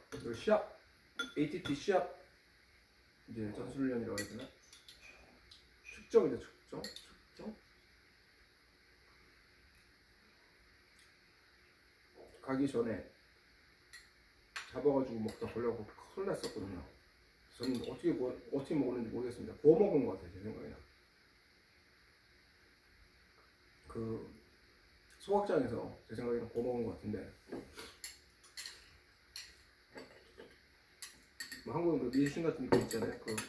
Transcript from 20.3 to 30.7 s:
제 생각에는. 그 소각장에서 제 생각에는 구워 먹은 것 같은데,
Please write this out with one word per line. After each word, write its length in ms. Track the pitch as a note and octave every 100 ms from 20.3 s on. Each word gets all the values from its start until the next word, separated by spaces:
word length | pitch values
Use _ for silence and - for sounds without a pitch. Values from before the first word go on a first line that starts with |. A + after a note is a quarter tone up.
제 120 | F#2
생각에는. 340 | G#2 - A2+ - - - - - - - - - - - - - - - - - - - - - - - - - - - - - - - -
그 440 | A#2 A2+ A2+ - - - - - - - - - -
소각장에서 800 | - G3+ G3+ E3+ B2 G#2+ F2+ - -
제 80 | A2+
생각에는 340 | A#2+ A#2+ A2+
구워 160 | A#2 B2
먹은 200 | A#2+ A2
것 100 | -
같은데, 380 | G#2+ G2+ F2 - - - - - - - - - - - - - - - - - - - - - - - - - - - - - - - - - -